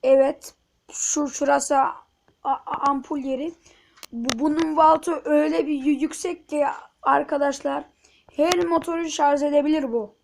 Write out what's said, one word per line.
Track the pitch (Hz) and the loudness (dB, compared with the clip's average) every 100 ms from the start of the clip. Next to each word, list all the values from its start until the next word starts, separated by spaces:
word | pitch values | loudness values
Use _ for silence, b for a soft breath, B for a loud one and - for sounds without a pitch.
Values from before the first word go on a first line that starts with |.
Evet, | 262 269 269 302 - _ _ _ _ | 6 4 4 0 -12 _ _ _ _
şu | - - - 294 | -8 -4 -2 -2
şurası | - 277 285 277 277 | -2 0 0 2 0
a-, | 262 - _ _ _ _ | 0 -4 _ _ _ _
a-, | - 269 - - 277 | -4 -4 -4 -4 -2
ampul | 277 254 302 | -2 -4 -6
yeri. | 269 262 311 330 B B B B B | -4 -4 -6 -10 B B B B B
Bu, | 233 233 240 | -10 -6 -2
bunun | 294 302 320 311 | 0 0 -2 4
voltu | 311 320 320 311 | 4 4 0 -4
öyle | - 294 302 330 294 | 2 2 2 0 -2
bir | 294 | -2
yü-, | 262 277 | 0 0
yüksek | 302 - 359 349 _ | -2 -4 -8 -8 _
ki | 302 277 - - _ | -2 -2 -4 -14 _
arkadaşlar | - 277 285 294 285 277 285 285 285 b b b b - | 0 0 0 -2 -2 -2 -6 -6 -8 b b b b 0
her | 311 349 | 2 2
motoru | 339 330 330 330 330 | 2 0 0 -6 -6
şarj | 302 294 285 | 0 2 2
edebilir | 294 294 285 311 269 | 2 2 2 0 0
bu. | 233 208 _ | -4 -6 _